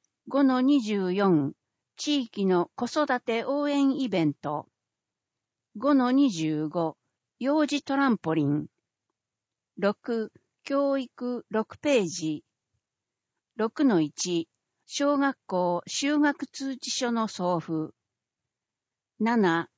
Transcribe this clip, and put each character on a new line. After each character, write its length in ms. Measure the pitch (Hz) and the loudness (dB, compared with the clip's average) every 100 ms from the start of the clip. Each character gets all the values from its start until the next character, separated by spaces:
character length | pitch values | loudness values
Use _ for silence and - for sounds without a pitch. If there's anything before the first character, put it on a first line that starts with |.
| _ _ - | _ _ -4
五 160 | 269 | 2
の 160 | 269 254 | 4 4
二 220 | 254 285 | 4 2
十 320 | 214 202 185 | 2 0 0
四、 400 | 190 196 156 139 - _ _ _ - | 2 4 4 2 -6 _ _ _ -10
地 280 | 302 285 | -4 -2
域 220 | 233 208 196 | -4 -2 0
の 240 | 175 - - | 2 0 -6
子 120 | 240 | -4
育 340 | 311 285 247 | -2 0 -2
て 240 | - 226 233 | -2 -4 -2
応 240 | 285 285 | -2 0
援 320 | 285 269 262 | 2 2 0
イ 80 | 254 | -2
ベ 160 | 180 156 | 0 0
ン 80 | |
ト。 340 | - 151 151 - _ _ _ _ _ _ _ _ _ _ 208 | -2 -6 -8 -10 _ _ _ _ _ _ _ _ _ _ -4
五 160 | 269 | 2
の 180 | 277 247 | 4 4
二 180 | 269 277 | 4 2
十 380 | 165 156 151 156 | 2 -2 -2 -2
五、 300 | 170 165 - _ _ _ - | -2 -2 -4 _ _ _ -6
幼 260 | 254 302 294 | -2 0 0
児 160 | 285 | -2
ト 140 | - 269 | -2 0
ラ 140 | 277 | 2
ン 80 | 214 | 0
ポ 160 | 160 | 0
リ 100 | 160 | 0
ン。 240 | 143 147 151 _ _ _ _ _ _ _ _ _ _ - | 0 -2 -4 _ _ _ _ _ _ _ _ _ _ -2
六、 560 | 196 - - 226 214 - _ _ | -2 -2 -4 -4 -6 -12 _ _
教 340 | - 277 277 269 | -4 -2 0 -2
育 480 | 247 - 247 240 - | -4 -8 -8 -8 -4
六 280 | 220 - - | -4 -4 -4
ペ 220 | 302 254 | 0 2
ー 80 | 175 | 0
ジ。 360 | 180 156 151 - _ _ _ _ _ _ _ _ _ _ - | -4 -6 -6 -10 _ _ _ _ _ _ _ _ _ _ -6
六 300 | 220 - 277 | -4 2 2
の 160 | 180 | 4
一、 480 | 151 - 180 170 165 _ _ _ - | 2 -2 -2 -2 -4 _ _ _ -12
小 320 | - 285 277 | -2 0 2
学 200 | 277 - - | 0 -2 -4
校 380 | 185 175 175 - | -2 0 -2 -4
就 320 | - 277 294 | -4 0 2
学 260 | 294 285 277 | 2 0 -8
通 300 | - 269 254 | -10 -8 -8
知 160 | - | -8
書 220 | - 240 | -4 -2
の 160 | 233 220 | -2 -2
送 320 | - 180 170 | -2 -2 -2
付。 320 | 160 160 156 - _ _ _ _ _ _ _ _ _ _ _ - | -2 -6 -6 -12 _ _ _ _ _ _ _ _ _ _ _ -4
七、 500 | 220 233 185 165 - | 0 2 2 2 -4